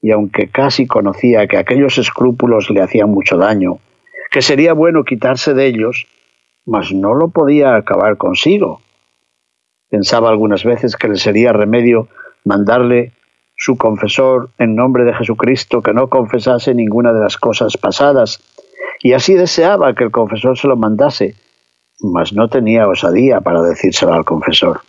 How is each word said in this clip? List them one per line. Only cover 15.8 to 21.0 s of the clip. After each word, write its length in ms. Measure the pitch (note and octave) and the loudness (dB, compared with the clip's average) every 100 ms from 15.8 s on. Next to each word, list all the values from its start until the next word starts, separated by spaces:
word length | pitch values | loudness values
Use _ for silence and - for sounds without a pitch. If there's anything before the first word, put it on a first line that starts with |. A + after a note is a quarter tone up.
que 120 | A2+ | 0
no 160 | A2 C3 | -2 0
confesase 680 | C#3 A2+ B2 A2 B2 C#3 A#2+ | 0 0 -2 0 0 0 0
ninguna 380 | A2 A2 A#2+ | 0 0 2
de 80 | A2+ | 2
las 160 | G#2 - | 0 -2
cosas 400 | - A2 A2 - | -4 -2 -2 -2
pasadas, 640 | - - C#3+ C#3 A2 - _ _ _ - - - | -4 0 2 2 0 -4 _ _ _ -16 -16 -4
y 120 | B2 | 0
así 200 | C3 - F#3+ | 2 4 2
deseaba 580 | F3 - E3+ G3+ D3+ A#2+ | 2 2 2 2 0 0
que 80 | |
el 80 | A#2+ | -2
confesor 460 | A#2+ A2 A2 B2 B2+ | 0 -2 -2 -2 0
se 100 | C#3+ | 0
lo 80 | B2+ | 0
mandase, 600 | A2 G#2+ | 0 2